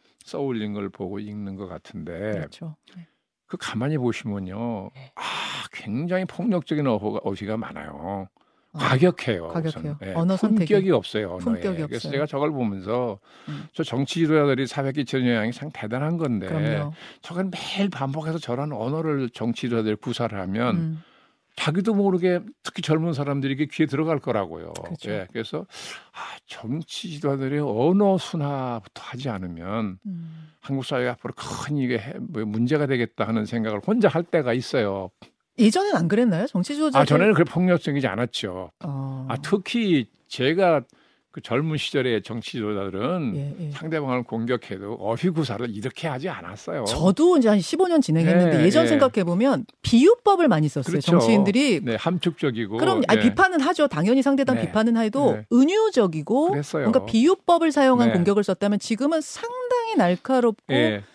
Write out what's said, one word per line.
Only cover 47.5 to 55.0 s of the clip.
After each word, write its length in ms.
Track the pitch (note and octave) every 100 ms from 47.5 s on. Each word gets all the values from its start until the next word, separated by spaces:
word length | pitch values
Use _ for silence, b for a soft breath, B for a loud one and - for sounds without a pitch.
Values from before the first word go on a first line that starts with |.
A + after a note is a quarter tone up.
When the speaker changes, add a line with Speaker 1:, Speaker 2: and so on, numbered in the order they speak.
| G#3
Speaker 2:
십오 280 | E3 D#4+ F#4
년 100 | D#4+
진행했는데 600 | - D#3+ E3 F3+ F3 C#3+
Speaker 1:
예, 40 | F3
Speaker 2:
예전 200 | D4+ -
Speaker 1:
예. 20 |
Speaker 2:
생각해 380 | D4+ C4 G#3+ F3
보면 400 | F3 C4+ G3 - _
비유법을 640 | - A#3 E4 A#4+ G#4 F#4+ D#4
많이 200 | D#3+ D3+
썼어요. 200 | D3 C3
Speaker 1:
그렇죠. 200 | E3+ D3+
Speaker 2:
정치인들이 720 | E3 A2+ G#2 C#3 A3 C#4+ E3
Speaker 1:
네, 120 | B2 A2
함축적이고. 800 | E3 F3+ F3 D3+ D3 A2+ G2+ A2
Speaker 2:
그럼, 240 | F4 F#4 A3
아니, 100 | A3
Speaker 1:
네. 80 | B3
Speaker 2:
비판은 300 | - F#4 E4+
하죠. 260 | C4+ D#4+ C#4+
당연히 340 | D3+ F#3 C4
상대방 340 | C#4 C#4 C4+ A3+
Speaker 1:
네. 100 | F3
Speaker 2:
비판은 300 | G#3+ A3+
해도 360 | A#3